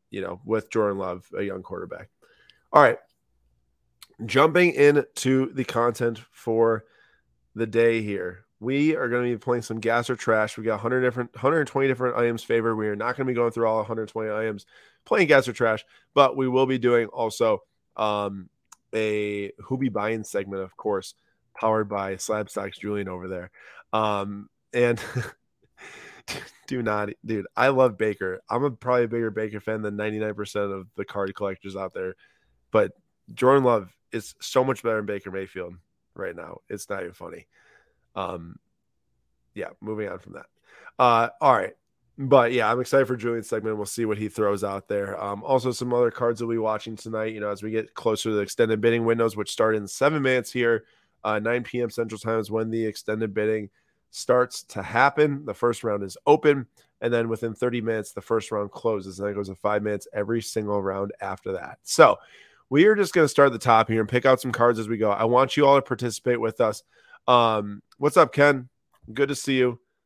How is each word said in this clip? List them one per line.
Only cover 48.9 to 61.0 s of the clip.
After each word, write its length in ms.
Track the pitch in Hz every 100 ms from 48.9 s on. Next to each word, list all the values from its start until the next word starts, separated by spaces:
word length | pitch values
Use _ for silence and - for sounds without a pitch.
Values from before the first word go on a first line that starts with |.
| 117 113
windows, 300 | 117 113 101
which 140 | 98
start 260 | - 110 107
in 120 | 98
seven 340 | - 143 156
minutes 300 | 131 127 -
here. 320 | 127 117 113 - _ _ _
Uh, 160 | 107 107
nine 240 | 110 123
P 180 | 117 123
M 80 | 117
Central 300 | - 113 107
Time 200 | 113 113
is 120 | 101
when 180 | 110 113
the 160 | 113 110
extended 480 | - - 107 110
bidding 360 | 101 107 107 101 _ _ _ _
starts 540 | - - 123 123 -
to 200 | - 101
happen. 600 | 95 117 139 151 151 143 143
The 80 |
first 300 | 101 120 110
round 200 | 113 104
is 140 | 98 - -
open, 400 | 151 151 139 117 _ _ _
and 140 | 120
then 160 | 117 117
within 260 | 110 117 107
thirty 260 | 123 120
minutes, 300 | 113 110 104
the 100 | -
first 300 | - 117 -
round 200 | 107 101
closes, 460 | - 113 104 92 92
and 80 | 104
then 80 |
it 20 | 101
goes 120 | 98
to 80 | 95
five 260 | 104 104
minutes 260 | 107 104 -
every 280 | 107 101 117
single 400 | - 110 104 104
round 320 | 95 98